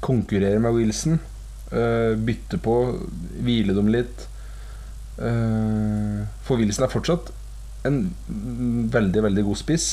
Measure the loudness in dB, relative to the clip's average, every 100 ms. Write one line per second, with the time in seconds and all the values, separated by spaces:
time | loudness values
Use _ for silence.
0 | 2 2 2 2 4 4 4 4 2 2
1 | 2 0 -2 -12 -12 -14 -4 0 2 2
2 | 2 2 0 -2 -2 -2 2 2 2 0
3 | -6 -8 -10 -4 0 2 2 4 4 2
4 | 0 -6 -14 -14 -14 -14 -14 -14 -14 -14
5 | -12 -6 -2 0 2 2 2 2 0 0
6 | 0 -2 -6 -8 0 2 2 2 0 0
7 | 0 0 -2 -12 -14 -14 -14 -6 0 0
8 | 0 -4 -8 -6 -6 -2 0 0 2 2
9 | 4 4 4 2 2 0 0 0 0